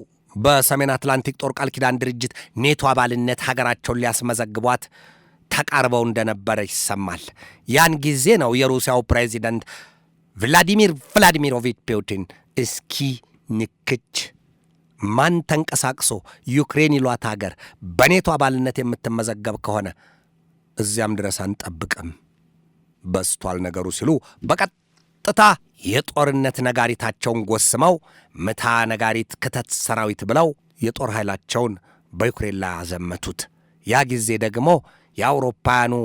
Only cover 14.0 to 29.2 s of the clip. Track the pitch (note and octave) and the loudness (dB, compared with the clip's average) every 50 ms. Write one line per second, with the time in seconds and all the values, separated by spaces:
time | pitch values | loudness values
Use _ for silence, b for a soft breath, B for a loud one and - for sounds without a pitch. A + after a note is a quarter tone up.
14 | _ _ - - - - _ _ _ _ _ _ _ _ _ _ _ _ _ - | _ _ -10 -10 -10 -10 _ _ _ _ _ _ _ _ _ _ _ _ _ -8
15 | G2+ G2+ G#2+ B2 C#3 E3 F3 E3+ D#3 - D#3+ D3+ D#3 - - - - C3 C3+ - | -6 -2 0 2 2 2 2 0 0 0 -2 -2 -2 -2 -4 -4 -2 -4 -4 -2
16 | - - A#2+ G2 - B B B B - B2 C#3+ D3 - - D3 D#3 D#3 D3+ C#3+ | -4 -4 -4 -6 -8 B B B B -2 0 0 0 0 2 2 2 4 2 2
17 | C3 B2+ A#2+ A#2 - A#2 G#2+ G2+ G2+ F#2 - B B B B B - F#2 F2 E2+ | 0 0 -2 -2 -4 -6 -6 -4 -6 -8 -8 B B B B B -14 -4 2 4
18 | B2 C#3+ F3 F#3+ F3+ - D#3+ C#3+ C#3+ C3+ C3 B2+ B2+ C3 A#2+ - B2+ A#2+ A#2+ - | 4 6 6 4 2 2 0 2 2 2 0 0 -2 -2 -2 -4 -4 -4 -4 -6
19 | - A#2 A2+ A2+ A2+ A2+ A2 G#2 G#2 A2+ G#2 - - - G#2 G#2+ G2+ F2+ E2+ b | -6 -6 -4 -4 -4 -6 -6 -8 -8 -8 -8 -6 -6 -4 -4 -4 -4 -6 -10 b
20 | b b b b b b b _ _ _ _ _ _ _ _ - A2 G2+ G#2 A2+ | b b b b b b b _ _ _ _ _ _ _ _ -6 -4 -4 -2 -2
21 | A2+ G#2+ G#2+ G2+ G2+ G2 F#2+ - F#2+ G2 G2 - - G2 F2 D#2+ E2 E2 - - | -2 -2 -2 -2 -4 -4 -6 -6 -6 -6 -8 -8 -10 -12 -12 -10 -8 -8 -6 -8
22 | E2 E2+ D#2+ - _ _ _ _ _ _ _ _ _ _ _ _ _ _ _ _ | -8 -10 -14 -16 _ _ _ _ _ _ _ _ _ _ _ _ _ _ _ _
23 | - F#2 F2+ F#2 F#2 - - - - F#2+ F2+ F2+ F2+ F2+ E2+ F#2 F2+ F2+ F2 - | -8 -4 -4 -2 -2 -2 -4 -4 -6 -6 -6 -4 -6 -6 -6 -6 -8 -8 -6 -4
24 | - C3+ D#3+ C3 b b b b b - - - G3 F#3+ _ _ _ _ _ _ | 0 0 0 0 b b b b b -2 0 0 -2 -4 _ _ _ _ _ _
25 | _ _ _ _ - - G3+ - G#3+ G#3+ F#3 - _ _ _ _ - F#2 G2+ C3 | _ _ _ _ -4 -2 4 6 6 6 6 4 _ _ _ _ -6 -2 -2 -2
26 | - - - D3 D3 C#3+ C#3 C#3 C3+ C3+ - - B2+ B2 B2 A#2+ A#2+ A#2 A#2+ - | -2 -2 0 0 0 2 2 0 0 -2 -2 -2 -2 -2 0 2 2 0 0 -2
27 | - A2+ A2 _ - A#2+ A#2 A#2 G#2+ F#2+ A2 G#2+ - - - A#2 D3 F3 F#3 D#3+ | -4 -6 -6 _ -4 -4 -2 -2 -2 -2 0 0 2 0 2 4 4 4 4 2
28 | b b b b b b b - E2 G2+ A2+ - - A#2+ A#2 A#2 A#2 A2+ A2+ G#2 | b b b b b b b -6 -6 -4 -4 -2 0 0 2 2 2 0 -2 -2
29 | A2+ A2+ A2+ A2+ | 0 0 0 -2